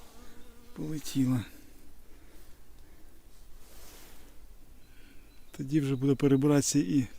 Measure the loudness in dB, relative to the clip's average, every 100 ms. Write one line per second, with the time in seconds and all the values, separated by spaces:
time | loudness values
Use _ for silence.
0 | -14 -12 -12 -10 -10 -12 -12 -8 -4 -4
1 | -2 2 4 4 0 -8 -18 -16 -12 -12
2 | -14 -16 -16 -14 -14 -14 -14 -14 -16 -16
3 | -14 -16 -16 -16 -14 -14 -14 -14 -14 -14
4 | -14 -14 -14 -14 -14 -14 -16 -16 -16 -16
5 | -16 -16 -16 -16 -12 -8 0 2 4 4
6 | 4 6 6 8 8 6 6 4 4 4
7 | 2